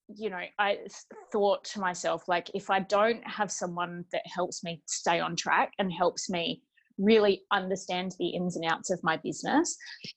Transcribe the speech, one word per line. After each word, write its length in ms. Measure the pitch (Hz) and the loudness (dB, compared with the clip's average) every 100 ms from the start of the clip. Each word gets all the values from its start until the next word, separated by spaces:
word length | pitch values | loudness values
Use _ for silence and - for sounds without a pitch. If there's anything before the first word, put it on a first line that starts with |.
| - | -20
you 160 | 208 214 | -8 -6
know, 120 | 180 180 - | -6 -8 0
I 160 | 202 | 2
th-, 160 | - 196 - - 427 381 | 0 -4 -16 -18 -20 -4
thought 320 | 214 202 190 | 2 4 2
to 160 | - 208 | -2 -4
myself, 480 | 185 175 165 165 - | -2 -2 -2 -2 0
like, 200 | 175 175 | -2 0
if 160 | 196 202 | -8 0
I 100 | 196 | 0
don't 460 | 190 202 220 226 - | 2 4 4 2 -4
have 220 | 208 196 | -4 -4
someone 540 | - 180 175 175 175 170 | -2 -6 -4 -6 -6 -6
that 100 | 170 175 | -6 -6
helps 360 | 175 180 - | -4 -2 -4
me 180 | 170 165 - | -8 -8 -8
stay 320 | - 185 170 | -2 2 2
on 160 | 165 | 0
track 380 | 170 - 170 269 - | -2 2 2 2 0
and 120 | 190 | -4
helps 380 | 170 175 - - | 2 0 0 -4
me 320 | 180 170 - _ _ _ - | -2 -2 -6 _ _ _ 2
really 440 | 202 220 208 190 - | 6 8 8 4 2
understand 640 | 202 185 190 - 180 185 180 | -2 0 -4 -2 -4 -4 -4
the 100 | 175 | -4
ins 280 | 175 180 175 | -2 -2 -2
and 80 | 165 | -2
outs 200 | - - | -2 -2
of 100 | 175 | -2
my 140 | 160 160 | 0 -2
business, 600 | - - - 294 349 - - - - | -4 -6 0 2 2 -4 -12 -16 -12